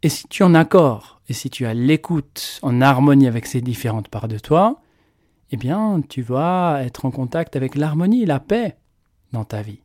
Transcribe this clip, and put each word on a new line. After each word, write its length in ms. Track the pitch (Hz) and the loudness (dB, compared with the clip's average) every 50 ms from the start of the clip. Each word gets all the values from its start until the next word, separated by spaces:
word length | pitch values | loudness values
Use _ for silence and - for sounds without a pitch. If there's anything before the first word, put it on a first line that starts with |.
| - | 0
Et 60 | 160 | -2
si 180 | - - - - | -2 -2 -12 -14
tu 160 | - - 202 | -2 2 4
es 20 | |
en 100 | 180 170 | 6 6
accord, 640 | 160 165 160 - 190 165 139 117 104 - - _ _ _ _ | 6 4 6 4 4 4 4 2 -2 -8 -18 _ _ _ _
et 40 | 127 | -10
si 160 | - - 135 | -8 -8 -10
tu 160 | - - 127 | -8 -6 -6
as 80 | 117 110 | -4 -2
l'écoute 840 | 117 123 135 151 156 - - 175 156 139 _ _ - - - - - - | 0 2 2 2 0 0 -4 -4 -4 -4 _ _ -14 -14 -12 -12 -8 -4
en 180 | 139 123 123 | -2 0 4
harmonie 460 | 131 139 139 127 139 147 143 139 139 127 | 4 4 4 4 4 6 6 6 6 4
avec 180 | 113 117 110 | 2 -4 -8
ces 160 | - - 127 | -4 -6 -6
différentes 480 | 120 123 117 - - 120 107 110 101 - | -4 -4 -8 -4 -4 -4 -4 -4 -8 -8
parts 180 | - 110 - 117 | -10 -10 -8 -8
de 120 | 113 104 | -8 -8
toi, 420 | - - 151 165 196 226 277 - _ _ _ _ _ _ _ _ _ _ _ _ _ _ | -2 0 2 4 4 2 0 -2 _ _ _ _ _ _ _ _ _ _ _ _ _ _
eh 60 | - 120 | -10 -6
bien, 440 | 107 123 160 202 220 214 202 170 139 - | -4 -4 -2 -2 -2 0 0 -2 -2 -4
tu 140 | - - | -6 -10
vas 640 | 123 113 127 131 151 175 180 185 180 175 156 139 131 | -6 -4 -4 -2 0 0 0 0 0 0 -2 -2 -4
être 220 | 123 - - - | -6 -8 -6 -6
en 60 | 135 | -6
contact 440 | 123 - 131 123 - 165 170 - - | -4 -4 -6 -4 -4 -6 -6 -4 -6
avec 200 | 139 127 131 131 | -6 -6 -4 -2
l'harmonie 480 | 139 147 156 151 156 175 190 226 247 233 | -2 -2 -2 0 0 0 2 2 2 2
et 20 | |
la 140 | 180 143 131 | 0 -2 -2
paix 380 | - - 202 233 240 196 - _ _ _ _ _ _ _ _ _ _ _ | -2 -2 -2 -2 -2 -4 -8 _ _ _ _ _ _ _ _ _ _ _
dans 120 | - 117 107 | -8 -8 -8
ta 160 | _ - 107 | _ -8 -10
vie. 200 | 107 107 101 - _ | -10 -12 -14 -20 _